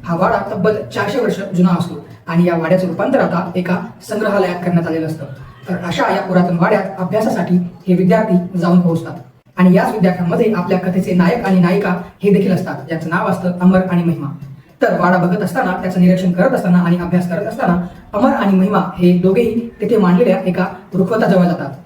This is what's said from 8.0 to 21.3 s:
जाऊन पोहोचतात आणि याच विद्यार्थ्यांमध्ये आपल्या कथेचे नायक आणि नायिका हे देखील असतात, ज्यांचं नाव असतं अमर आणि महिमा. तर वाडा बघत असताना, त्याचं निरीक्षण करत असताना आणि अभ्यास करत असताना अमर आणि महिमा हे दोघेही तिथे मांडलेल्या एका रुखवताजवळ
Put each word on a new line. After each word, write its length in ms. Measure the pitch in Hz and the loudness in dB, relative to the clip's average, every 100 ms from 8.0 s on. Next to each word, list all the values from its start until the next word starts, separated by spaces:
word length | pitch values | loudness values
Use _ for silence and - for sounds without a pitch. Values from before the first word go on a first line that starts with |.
| 185 220 220 180 - 180 | 4 2 2 0 0 -4
जाऊन 220 | 175 180 | 2 4
पोहोचतात 360 | 175 - - - - _ _ - | 4 -2 -6 -14 -18 _ _ 2
आणि 180 | 180 190 | 4 4
याच 180 | 226 | 2
विद्यार्थ्यांमध्ये 600 | 220 180 175 175 240 220 | 0 0 0 -2 0 0
आपल्या 260 | 175 180 185 | 0 0 -2
कथेचे 340 | 185 180 190 | 0 -2 0
नायक 320 | 180 180 - 196 | 2 2 2 0
आणि 140 | 185 | 2
नायिका 420 | 175 190 196 180 - - | 4 2 0 -4 -6 -4
हे 100 | 202 | 2
देखील 180 | 185 - | 2 2
असतात, 240 | 175 - - - | 0 -2 -8 -8
ज्यांचं 220 | 165 160 | -8 -4
नाव 180 | 175 185 | -4 -2
असतं 240 | 180 180 - | -2 -4 2
अमर 180 | 180 190 185 | 4 4 2
आणि 120 | 175 | 0
महिमा. 240 | 165 139 143 - - - - _ | 0 -2 -6 -10 -14 -20 -20 _
तर 180 | - 180 | 0 2
वाडा 180 | - 185 | 2 2
बघत 240 | 175 180 | 2 0
असताना, 300 | 185 - 185 | -2 -2 -2
त्याचं 300 | - 185 185 | -2 -4 2
निरीक्षण 300 | 180 180 185 | 4 4 2
करत 200 | 175 262 | 0 0
असताना 260 | - 180 180 | 0 2 2
आणि 200 | 175 175 | 2 0
अभ्यास 320 | 170 180 - | 0 -2 -2
करत 160 | 175 220 | -4 -6
असताना 400 | - 220 180 175 - - | -2 0 0 -4 -12 -8
अमर 160 | 202 262 | 0 0
आणि 260 | 320 202 185 | 2 2 2
महिमा 240 | 190 - - - | 2 0 -2 2
हे 200 | 180 180 | 2 4
दोघेही 520 | 185 214 233 233 - - | 2 2 0 -2 -6 -6
तिथे 160 | 214 226 | 0 2
मांडलेल्या 420 | 185 180 240 - 185 | 4 4 4 2 0
एका 200 | 180 185 - - | -2 -4 -6 -8
रुखवताजवळ 500 | 185 196 226 - | -2 0 0 2